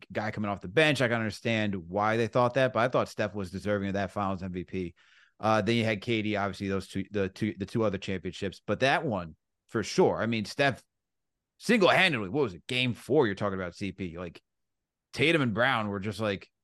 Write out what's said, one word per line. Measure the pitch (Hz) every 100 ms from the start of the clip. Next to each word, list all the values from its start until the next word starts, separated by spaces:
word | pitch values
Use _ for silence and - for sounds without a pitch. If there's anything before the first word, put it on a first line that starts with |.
| -
guy | 113 107
coming | 107 107
off | 98
the | 92
bench. | 113 156 135
I | 120
can | 117
understand | 110 - 120 113 107 95
why | 82 95 107 113
they | 113
thought | 131 123 135
that, | 131
but | 110
I | 123
thought | 135 104
Steph | - 107 104
was | 92
deserving | 92 101 104 98
of |
that | 98 95
Finals | 107 98 95
M | 95
V | 90
P. | 85 92 87 - _ _ _ -
Uh, | 110 110
then | 101 117
you | 110
had | 107
K | 120 113
D, | 104 101
obviously | 98 90 98
those | 98 -
two, | 98 -
the | 104 95
two, | - 107 92
the | 98
two | 117
other | 110 95
championships, | - 95 90 - 98 - -
but | 101
that | 135 156 151
one | 101 85 78 _ _ _
for | 113
sure. | 95 - 151 85
I | 110
mean, | 113 101
Steph | - 139 101 _ _ _ _ _ _ _ _
single-handedly, | - 233 175 131 185 127 95
what | 131
was | 123 85
it, | -
game | 127 127
four? | 107 - 151 117
You're | 95
talking | 104 95
about | 90 -
C | 101
P, | 90 92 82
like, | 87 - _ _ _ _ _ _ _
Tatum | - 147 165
and | 127
Brown | 101 127 123 107
were | 101
just, | 104 107
like, | 110 98 - _